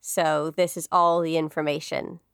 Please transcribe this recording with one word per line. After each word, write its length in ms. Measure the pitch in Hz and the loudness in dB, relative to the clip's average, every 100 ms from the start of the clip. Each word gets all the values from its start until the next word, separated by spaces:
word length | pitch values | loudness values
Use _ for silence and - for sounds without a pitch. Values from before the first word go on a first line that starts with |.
So 500 | - - 160 151 156 | -6 0 2 2 -2
this 260 | 156 175 - | 0 -2 -2
is 100 | 160 | 0
all 300 | 180 170 170 | 4 4 4
the 160 | 165 160 | 2 0
information 800 | 156 160 151 147 - - - 175 _ | -2 -2 -2 -2 -4 -6 -6 -12 _